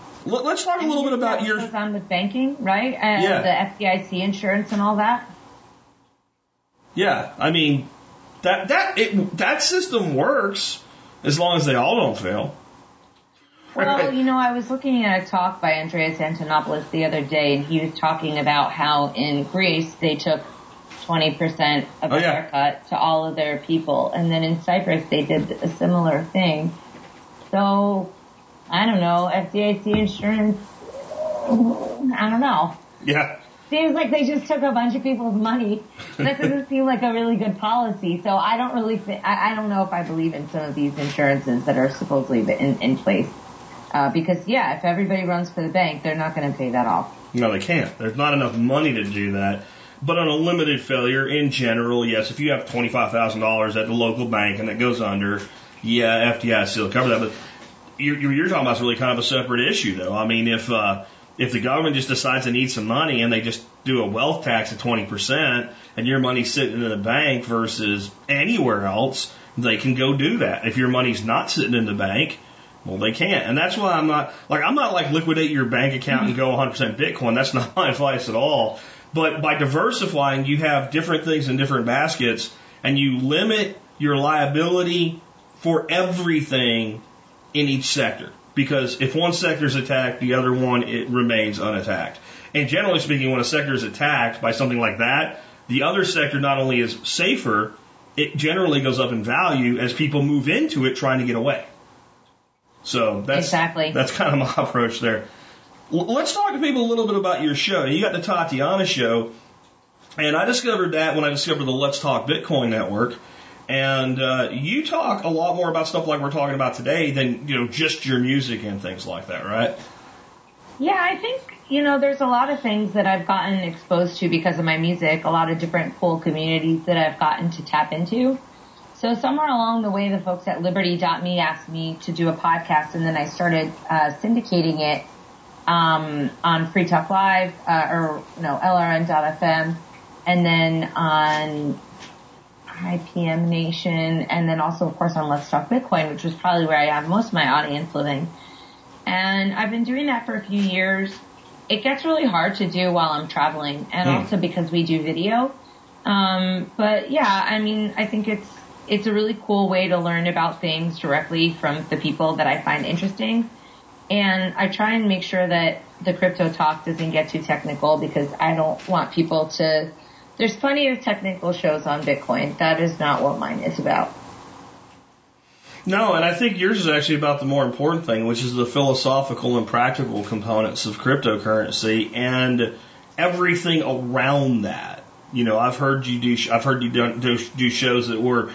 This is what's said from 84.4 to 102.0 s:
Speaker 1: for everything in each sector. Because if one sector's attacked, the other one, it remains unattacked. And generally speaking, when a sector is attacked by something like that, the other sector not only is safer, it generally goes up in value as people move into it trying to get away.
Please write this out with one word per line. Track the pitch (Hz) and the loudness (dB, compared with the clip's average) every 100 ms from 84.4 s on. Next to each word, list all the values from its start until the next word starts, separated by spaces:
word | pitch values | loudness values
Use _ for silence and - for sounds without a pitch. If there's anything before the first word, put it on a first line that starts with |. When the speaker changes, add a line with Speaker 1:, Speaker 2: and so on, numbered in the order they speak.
| 139 147 170 180 175 175 165 165 - - - - | 2 2 2 2 2 2 0 -2 -16 -20 -20 -6
Speaker 1:
for | 170 160 151 | 0 0 2
everything | 170 185 175 170 156 143 131 120 113 110 107 - - - - - | 0 0 0 0 0 0 0 2 0 -2 -6 -16 -20 -20 -20 -8
in | 147 143 | -2 0
each | 135 135 | 0 0
sector. | 147 131 - - - - - | 0 -2 -2 -12 -18 -8 -2
Because | 135 139 123 - | 2 2 0 -2
if | 131 160 | -2 2
one | 170 | 0
sector's | 170 175 147 147 135 | 0 -2 0 0 0
attacked, | 127 131 127 117 | 0 0 0 -2
the | 123 127 | 0 2
other | 127 | 2
one, | 127 127 123 | 2 2 2
it | 113 117 123 | 0 -2 0
remains | 123 120 113 110 101 | 2 2 2 0 -2
unattacked. | 104 98 92 92 78 - - - - 147 | -2 -2 -2 -4 -4 -10 -20 -20 -6 -2
And | 139 | 0
generally | 160 202 165 | 2 2 0
speaking, | 143 143 131 | 2 0 2
when | 127 | 0
a | 120 | 0
sector | 151 143 | 0 0
is | 127 | -2
attacked | 110 - 147 139 117 - | -4 -2 0 2 0 0
by | 117 | -2
something | 113 131 120 | 0 0 2
like | 113 98 | 0 0
that, | 117 139 156 - - - - | 0 2 -2 -6 -18 -20 -2
the | 127 | 0
other | 147 196 | 2 2
sector | 175 165 143 139 | 0 0 0 0
not | 139 135 | 2 2
only | 131 123 | 2 2
is | 117 - | 0 -2
safer, | - - 175 262 - 107 107 - - - - - | -6 -2 0 0 2 0 0 -6 -20 -20 -12 -4
it | 151 147 | -2 0
generally | 156 180 180 139 | -2 2 2 2
goes | 131 127 | 2 0
up | 123 | 0
in | 117 | -2
value | 107 135 180 139 120 120 | -2 0 2 2 2 0
as | 123 | -2
people | - 151 143 | 0 0 2
move | 143 147 131 | 2 2 2
into | 208 311 143 131 | 2 0 0 0
it | 127 | 0
trying | 135 131 | 0 0
to | 123 | 0
get | 117 | 0
away. | 117 - - - - - | 0 -2 -6 -18 -20 -20